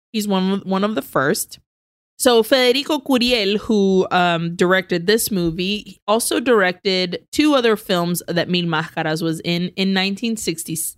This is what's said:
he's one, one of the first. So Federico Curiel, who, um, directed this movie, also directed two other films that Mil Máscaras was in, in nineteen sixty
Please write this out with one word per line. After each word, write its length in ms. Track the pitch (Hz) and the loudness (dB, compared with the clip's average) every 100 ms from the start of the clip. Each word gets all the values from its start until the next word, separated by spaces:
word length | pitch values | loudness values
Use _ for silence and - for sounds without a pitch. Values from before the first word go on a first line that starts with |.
| _ | _
he's 160 | 220 208 | -6 -2
one, 320 | 190 185 196 185 | 0 0 -2 -2
one 180 | 190 | -2
of 120 | 208 220 | 0 -2
the 60 | |
first. 580 | - - 135 - - - _ _ _ _ _ _ | -2 0 0 -2 -4 -14 _ _ _ _ _ _
So 240 | 254 233 | 2 2
Federico 560 | 220 262 247 254 277 302 | 4 2 2 0 0 -4
Curiel, 580 | - 254 240 240 196 208 | 0 0 2 0 0 -2
who, 460 | - 214 196 190 - | 0 2 4 2 2
um, 440 | 180 175 170 170 170 | 2 2 0 -4 0
directed 520 | 180 185 185 175 175 | 2 2 0 -2 0
this 240 | 214 - | 0 0
movie, 680 | 196 170 160 185 208 190 - - | -2 -2 -2 -4 -4 -8 -14 -2
also 320 | 220 - 302 | 0 0 -2
directed 840 | 247 233 185 180 202 185 180 175 - | 2 4 4 0 -2 -2 -2 -6 -4
two 220 | - 302 277 | 2 4 4
other 200 | 233 208 | 2 0
films 460 | - 180 175 175 - | 0 0 0 -2 -2
that 220 | 170 - | -4 0
Mil 160 | 180 170 | 0 0
Máscaras 560 | 156 160 - 160 156 | -2 -4 -4 -4 -2
was 180 | 165 160 | -2 -4
in, 280 | 170 175 180 - | -4 -4 -4 -2
in 180 | 190 | 0
nineteen 420 | 190 190 196 233 220 | 0 -2 -2 -4 -4
sixty 400 | - 165 - 165 - | -6 -6 -8 -8 -8